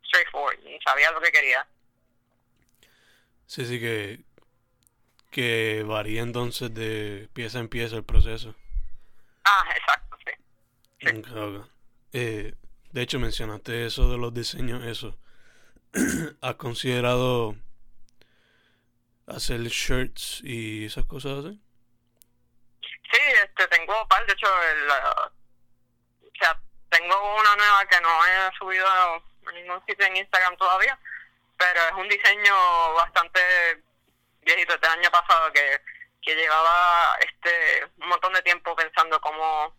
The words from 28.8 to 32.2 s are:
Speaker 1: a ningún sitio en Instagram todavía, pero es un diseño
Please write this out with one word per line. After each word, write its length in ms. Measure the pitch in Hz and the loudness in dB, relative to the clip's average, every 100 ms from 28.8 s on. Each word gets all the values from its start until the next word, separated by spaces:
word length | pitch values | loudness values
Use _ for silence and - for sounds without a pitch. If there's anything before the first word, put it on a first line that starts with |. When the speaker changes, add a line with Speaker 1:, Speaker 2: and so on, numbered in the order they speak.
| 190 | 2
Speaker 1:
a 340 | 185 180 165 - _ - | 4 2 0 -10 _ -18
ningún 300 | 175 175 180 - | -16 -12 -10 -8
sitio 180 | 202 196 | 0 0
en 120 | 190 | 0
Instagram 380 | 196 190 185 175 | 0 2 2 2
todavía, 400 | 185 190 226 262 - - - _ _ _ | 2 2 2 -2 -14 -18 -20 _ _ _
pero 220 | 180 170 165 | 2 4 0
es 40 | |
un 140 | 190 196 | 0 -4
diseño 840 | 202 | 2